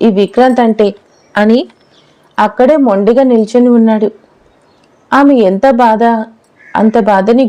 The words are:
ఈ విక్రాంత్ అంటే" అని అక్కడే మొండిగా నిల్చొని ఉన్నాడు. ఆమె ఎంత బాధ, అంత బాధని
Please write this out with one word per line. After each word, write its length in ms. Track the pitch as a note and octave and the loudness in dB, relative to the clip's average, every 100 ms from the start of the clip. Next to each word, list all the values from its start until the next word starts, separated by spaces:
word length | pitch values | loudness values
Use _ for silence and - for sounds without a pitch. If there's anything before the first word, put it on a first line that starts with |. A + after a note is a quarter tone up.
ఈ 60 | A#3 | -2
విక్రాంత్ 520 | G3 G3 - B3+ B3 | 0 -2 0 0 0
అంటే" 360 | A#3 A3 G#3 G3 _ _ _ - | -2 0 -4 -4 _ _ _ -4
అని 300 | G#3 A#3 F4+ _ _ _ _ _ _ - | 0 0 -2 _ _ _ _ _ _ -4
అక్కడే 380 | G#3 G#3 B3+ D#4 | -4 0 0 2
మొండిగా 460 | C4 G3 G3+ A#3+ | 0 0 0 0
నిల్చొని 440 | C4+ A#3 G#3+ B3 B3 | 0 0 0 0 2
ఉన్నాడు. 440 | A#3+ A3+ G#3+ G#3+ - _ _ _ _ _ _ _ _ _ | 2 2 0 -4 -8 _ _ _ _ _ _ _ _ _
ఆమె 220 | C4 C#4+ C4+ | 0 2 2
ఎంత 340 | G3 F#3+ C4+ | 0 0 0
బాధ, 340 | A#3+ A#3+ A3 A#3 A#3 A3 _ _ _ - F3 | 0 0 0 0 -2 -6 _ _ _ -12 -2
అంత 240 | A3 A3+ | 0 0
బాధని 460 | G#3+ G3 G3 A#3+ | 0 0 0 0